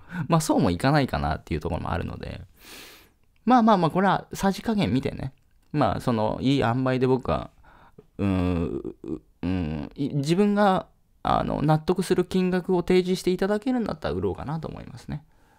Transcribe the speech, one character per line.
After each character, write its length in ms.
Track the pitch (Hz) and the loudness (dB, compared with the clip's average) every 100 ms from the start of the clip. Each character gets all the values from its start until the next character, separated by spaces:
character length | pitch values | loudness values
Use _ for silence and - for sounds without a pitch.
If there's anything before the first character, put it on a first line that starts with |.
| - | -8
<laughs> 120 | 180 135 | -8 0
ま 100 | 165 | 0
あ 40 | |
そ 140 | - 302 | 2 2
う 40 | |
も 120 | 123 | 2
い 60 | 87 | 2
か 140 | 135 | 2
な 100 | 151 | 2
い 60 | 127 | 2
か 120 | 76 | -2
な 160 | 71 - | -2 -4
っ 80 | |
て 100 | - | -4
い 40 | 78 | -4
う 20 | |
と 100 | - | -4
こ 60 | - | -4
ろ 60 | |
も 100 | - | -4
あ 60 | 87 | -4
る 80 | 87 | -6
の 120 | - | -8
で、 240 | - 67 - _ - - - - - _ _ _ - | -12 -12 -16 _ -20 -20 -20 -20 -20 _ _ _ 4
ま 140 | 254 | 6
あ 20 | |
ま 120 | 226 | 6
あ 40 | 202 | 6
ま 100 | 165 | 4
あ、 20 | |
こ 100 | 170 | 2
れ 60 | 196 | 2
は 180 | 165 - | 2 -2
さ 180 | - 196 | -2 0
じ 100 | 190 | 0
加 120 | - | -2
減 180 | 214 170 | 0 2
見 100 | 123 | 0
て 100 | - | -2
ね。 220 | - 131 - _ _ _ | -6 -10 -10 _ _ _
ま 260 | 151 117 - | 0 2 0
あ、 40 | |
そ 100 | - | 0
の、 260 | 113 107 - | 0 0 0
い 160 | 123 139 | 0 2
い 40 | |
塩 100 | 113 | 2
梅 260 | 123 131 127 | 0 0 0
で 100 | 127 | 2
僕 220 | 131 - | 2 0
は、 220 | 71 - _ - - - - - - | -4 -4 _ -20 -20 -20 -20 -18 -4
う 60 | |
ー 40 | 101 | 0
ん、 680 | 92 87 85 82 58 - - | 2 0 0 -2 -4 -8 -12
う-、 180 | - 78 _ - | -10 -10 _ -8
う 40 | 85 | -4
ん、 440 | 92 78 78 71 - | -2 -2 -6 -8 -6
い-、 140 | 139 143 | -4 -2
自 200 | 139 175 | 0 2
分 180 | 208 202 | 2 4
が、 320 | 208 185 - _ _ _ - | 2 2 -2 _ _ _ 0
あ 140 | 57 | 0
の、 180 | - 53 | 0 0
納 180 | 147 156 | 2 2
得 240 | 156 180 | 2 -2
す 120 | 180 180 | 0 0
る 80 | |
金 260 | 180 185 185 | 0 0 0
額 260 | 185 175 180 | 0 0 0
を 80 | |
提 200 | 175 185 | 2 2
示 160 | 185 185 | 2 0
し 40 | |
て 80 | - | 0
い 60 | 180 | 0
た 100 | 190 | 0
だ 120 | 208 | 0
け 140 | 262 | 0
る 80 | 254 | -2
ん 20 | |
だ 100 | 220 | -2
っ 60 | 160 | -4
た 80 | - | -4
ら 40 | |
売 80 | - | -2
ろ 100 | 98 | -4
う 40 | 78 | -4
か 100 | 110 | -6
な 160 | 160 | -6
と 80 | - | -8
思 100 | - | -10
い 60 | - | -14
ま 120 | - | -16
す 120 | - | -10
ね。 160 | 147 - _ _ | -12 -12 _ _